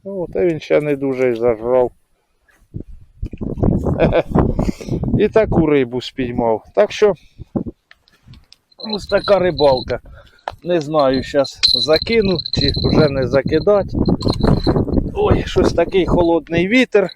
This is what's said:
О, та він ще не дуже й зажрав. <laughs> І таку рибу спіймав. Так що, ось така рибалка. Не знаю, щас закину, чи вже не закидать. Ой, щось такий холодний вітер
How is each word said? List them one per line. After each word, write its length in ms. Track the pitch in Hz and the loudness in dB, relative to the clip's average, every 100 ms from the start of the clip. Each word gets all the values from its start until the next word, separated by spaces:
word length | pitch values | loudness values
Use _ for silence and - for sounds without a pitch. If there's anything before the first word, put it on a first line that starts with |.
О, 220 | 196 196 165 | -10 -8 -6
та 120 | 185 | -2
він 160 | 185 156 | -2 -2
ще 200 | - 156 | 0 0
не 160 | 151 139 | 0 -2
дуже 360 | 139 127 127 | -2 0 0
й 20 | 113 | 2
зажрав. 540 | 120 110 117 127 123 _ _ _ _ _ _ _ _ - - - - _ - - - - - - - - | 0 0 0 2 2 _ _ _ _ _ _ _ _ -16 -14 -18 -20 _ -12 -8 -8 -2 0 0 -2 0
<laughs> 1160 | 170 165 - - - - - - - - - - | 0 0 0 -2 0 -2 -4 -6 -8 -6 -2 0
І 100 | 208 | 2
таку 380 | 220 214 - 156 | 2 2 2 2
рибу 340 | 147 123 123 | 2 0 -4
спіймав. 640 | - - 123 120 117 107 - | -8 -8 -6 -2 0 -2 -2
Так 180 | - 208 | 0 0
що, 220 | - 208 170 _ - - - - _ _ _ _ _ - - _ _ _ _ 220 | 2 0 0 _ -20 -8 -8 -8 _ _ _ _ _ -20 -20 _ _ _ _ -10
ось 120 | 208 - | -10 -2
така 320 | 196 - 196 | -2 2 2
рибалка. 600 | 180 139 143 127 - 123 - - - _ - - | 2 2 2 2 -2 -8 -8 -20 -20 _ -14 -10
Не 160 | 165 175 | -2 -2
знаю, 420 | 143 156 135 131 | 0 2 2 0
щас 380 | - 143 131 - - | 0 -2 -2 -2 -2
закину, 640 | - 147 156 - 226 190 175 - | 0 2 0 2 0 2 -2 -2
чи 180 | - 143 - | -2 0 0
вже 240 | - 151 151 | 2 4 2
не 200 | 135 123 | 2 0
закидать. 640 | 135 - 156 175 202 - - - - - - - - - - - - - | 0 0 0 2 0 0 -2 0 0 -2 0 2 2 2 0 0 -2 -2
Ой, 300 | 196 202 190 - | -2 2 2 2
щось 260 | 190 - | 0 0
такий 340 | - 170 190 165 | 0 0 0 2
холодний 640 | 175 170 165 139 165 180 | 2 2 0 0 -2 2
вітер 420 | 247 247 208 180 | 2 2 2 0